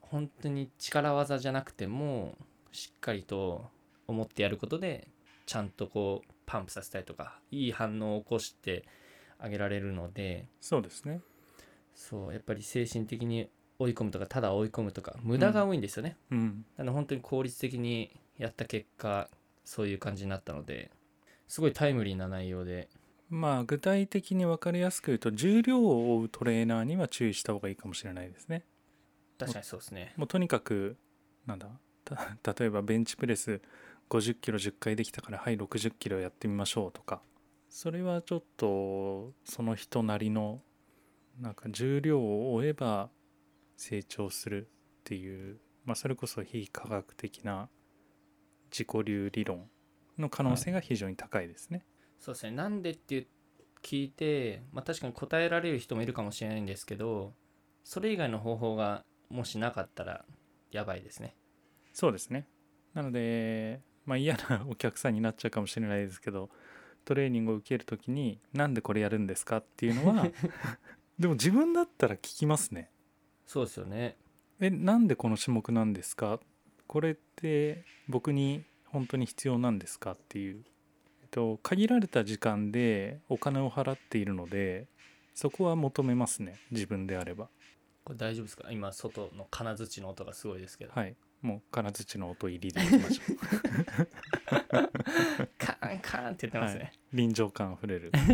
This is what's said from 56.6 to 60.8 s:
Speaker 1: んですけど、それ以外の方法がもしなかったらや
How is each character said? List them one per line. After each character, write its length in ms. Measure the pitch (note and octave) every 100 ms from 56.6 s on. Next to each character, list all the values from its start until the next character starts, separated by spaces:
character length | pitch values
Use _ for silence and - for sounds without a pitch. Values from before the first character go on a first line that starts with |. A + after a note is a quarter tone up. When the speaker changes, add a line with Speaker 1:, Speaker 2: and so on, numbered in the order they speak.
Speaker 1:
ん 40 | G2+
で 80 |
す 120 | G2 -
け 100 | G2+
ど、 380 | A2+ G#2+ G2 - _ _ _ _
そ 160 | - F#3
れ 140 | G#3+
以 40 | G3+
外 120 | C#3
の 100 | A2
方 160 | A2+ A2+
法 200 | A#2 A2
が 260 | G#2 G2+ - _ -
も 140 | B2
し 160 | A#2 G#2+
な 120 | A#2+
か 100 | A#2+
っ 80 | F#2+
た 120 | - F2
ら 180 | - - - _ _ _
や 140 | G#2